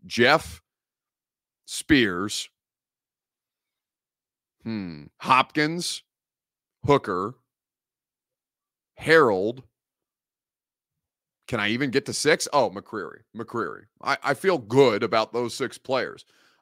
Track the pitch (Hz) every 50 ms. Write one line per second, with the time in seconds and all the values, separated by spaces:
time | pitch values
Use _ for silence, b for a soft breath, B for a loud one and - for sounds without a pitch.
0 | - 92 - 117 120 131 151 - - - - - _ _ _ _ _ _ _ _
1 | _ _ _ _ _ _ _ _ _ _ _ _ _ - - - - - 160 135
2 | 113 101 90 87 98 104 - - - - _ _ _ _ _ _ _ _ _ _
3 | _ _ _ _ _ _ _ _ _ _ _ _ _ _ _ _ _ _ _ _
4 | _ _ _ _ _ _ _ _ _ _ _ _ _ 113 113 107 95 87 80 73
5 | 73 82 _ _ - 180 - 127 131 - _ 151 151 156 165 175 170 - - -
6 | _ _ _ _ _ _ _ _ _ _ _ _ _ _ _ _ - - 143 139
7 | - 107 92 90 95 110 127 _ _ _ _ _ _ _ _ _ _ _ _ _
8 | _ _ _ _ _ _ _ _ _ _ _ _ _ _ _ _ _ _ _ -
9 | - - 160 165 147 117 101 92 98 110 127 131 - _ _ _ _ _ _ _
10 | _ _ _ _ _ _ _ _ _ _ _ _ _ _ _ _ _ _ _ _
11 | _ _ _ _ _ _ _ _ _ - 131 110 101 104 113 120 143 135 104 135
12 | 139 - 110 - - 147 160 - - - - 143 120 95 90 101 - - - 104
13 | 85 - - - _ _ - 110 113 - - 117 101 73 50 50 - _ _ _
14 | - - 135 - - 139 143 - - 190 180 147 113 98 120 135 139 123 107 104
15 | 117 104 104 110 110 - - 120 123 113 - - 135 110 - - _ - 131 127
16 | 101 67 50 - - b b b b b b b